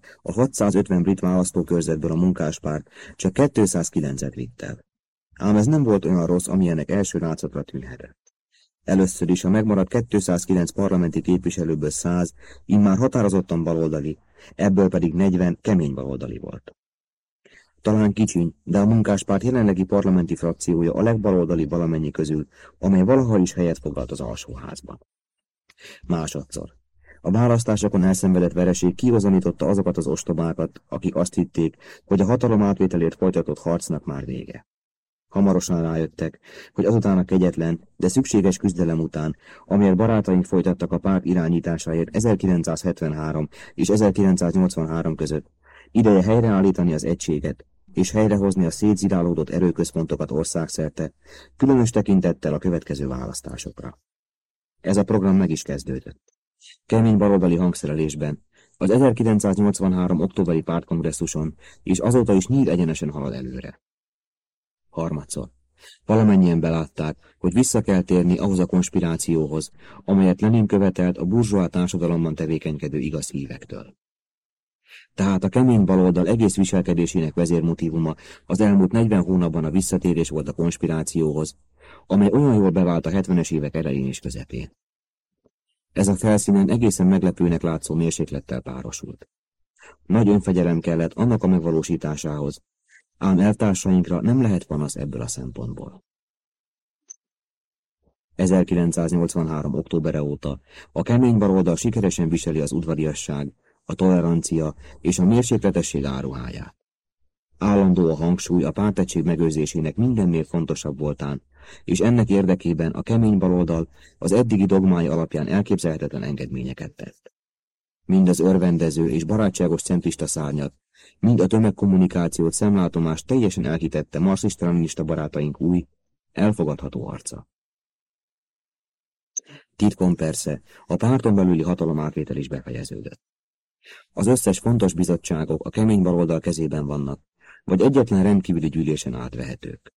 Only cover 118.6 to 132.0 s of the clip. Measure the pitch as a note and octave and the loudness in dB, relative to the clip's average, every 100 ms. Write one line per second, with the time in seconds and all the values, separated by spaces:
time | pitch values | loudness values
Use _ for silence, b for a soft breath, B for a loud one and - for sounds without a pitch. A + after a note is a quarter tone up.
118.6 | F2+ E2 E2 D2+ E2 D#2+ D#2+ G#2+ G2+ - | 2 2 0 0 0 -2 -2 0 0 0
119.6 | F2 E2 - F2+ E2+ - D#2 D#2+ C#2+ D2 | 0 -2 -2 -2 -2 -4 -6 -4 -4 -4
120.6 | C#2 - _ b b b A2 A2 F#2 A2 | -6 -10 _ b b b 2 2 4 4
121.6 | G#2+ - G2+ F#2 F#2 F2+ E2+ - E2 - | 2 2 2 4 4 2 -2 0 -2 0
122.6 | G#2 G2+ E2+ E2 E2 D#2+ - B2+ G2+ F#2 | 2 2 0 0 -2 -4 -2 0 2 -2
123.6 | D2 E2 E2 D#2 D2 D#2 F#2 F#2+ G#2 - | -4 -4 -4 -4 -6 -2 0 0 -2 -2
124.6 | F2 E2+ D#2+ - D#2+ D#2 D2+ D2 D2+ C#2+ | 0 0 -2 -4 -4 -4 -4 -4 -6 -2
125.6 | E2+ F2+ D#2 _ _ _ _ - G#2 G#2+ | 0 0 -2 _ _ _ _ -2 0 0
126.6 | D2+ C#2+ - A#1 A1+ - - - - _ | -4 -4 -10 -10 -10 -12 -14 -16 -20 _
127.6 | _ _ _ _ _ _ _ _ _ _ | _ _ _ _ _ _ _ _ _ _
128.6 | _ _ _ _ _ _ _ - B B | _ _ _ _ _ _ _ -20 B B
129.6 | B - G#2 - F#2 E2 D#2 D2+ D#2+ D2 | B -2 -2 2 0 0 -2 -4 -8 -8
130.6 | b b b F2 A2+ C3 A#2 G2 F#2 E2 | b b b -2 0 2 2 2 4 2
131.6 | E2 F2+ E2 D2+ | 0 -2 -2 -2